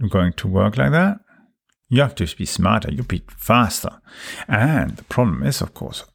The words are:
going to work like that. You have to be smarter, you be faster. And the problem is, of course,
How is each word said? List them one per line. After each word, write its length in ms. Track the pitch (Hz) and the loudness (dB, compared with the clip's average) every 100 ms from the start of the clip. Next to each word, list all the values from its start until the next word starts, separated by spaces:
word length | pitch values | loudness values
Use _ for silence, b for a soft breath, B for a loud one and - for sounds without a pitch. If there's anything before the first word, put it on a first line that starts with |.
| 110 | -2
going 240 | 95 90 | 2 0
to 140 | - 98 | 0 -2
work 300 | 95 104 117 | 2 2 2
like 140 | 135 | 2
that. 280 | 160 190 202 b b b _ _ _ - | 4 2 0 b b b _ _ _ 0
You 100 | 123 | 2
have 120 | 143 - | 2 0
to 200 | 85 - | -6 -4
be 100 | 95 | -6
smarter, 460 | - 90 110 - | 0 2 2 -2
you 100 | 73 | -6
be 220 | - 87 - | -4 -6 -6
faster. 720 | - - 120 110 - - - B B B B - | -12 2 2 2 -2 -8 -12 B B B B -2
And 500 | 104 135 143 71 - | 2 4 2 0 -6
the 60 | - | -6
problem 360 | - 117 64 | 0 0 0
is, 180 | 69 - | -2 -2
of 140 | - | -6
course, 320 | - - - - | -8 -12 -12 -18